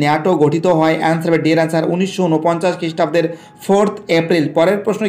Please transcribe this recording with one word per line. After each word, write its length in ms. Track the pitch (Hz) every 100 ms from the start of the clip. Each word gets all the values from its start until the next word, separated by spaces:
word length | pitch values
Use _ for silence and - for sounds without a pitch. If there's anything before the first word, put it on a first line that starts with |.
ন্যাটো 300 | 147 156 185 165
গঠিত 220 | 147 165 180 160
হয়, 160 | 160 160
অ্যান্সার 260 | 160 165 170
হবে 100 | 165
ডি 60 | 156
এর 60 | 160
অ্যান্সার 280 | 160 165 160
উনিশশো 280 | 175 190 - 175
ঊনপঞ্চাশ 460 | 156 170 165 185 165
খ্রিস্টাব্দের 460 | 165 165 156 170 160 - - -
ফোর্থ 300 | - 196 202 196 - 165
এপ্রিল। 260 | 165 170 143 160
পরের 220 | 170 202
প্রশ্ন 200 | 220 196